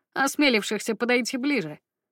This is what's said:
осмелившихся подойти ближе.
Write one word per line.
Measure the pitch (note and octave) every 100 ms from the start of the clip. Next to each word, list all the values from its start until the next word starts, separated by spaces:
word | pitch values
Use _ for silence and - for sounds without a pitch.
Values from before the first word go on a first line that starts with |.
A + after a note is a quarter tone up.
| _
осмелившихся | - C#4 - C#4+ A3 - G#3 -
подойти | G#3+ A#3+ B3 A#3+ B3+
ближе. | C#4 C4+ D#3 D3+ _ _ _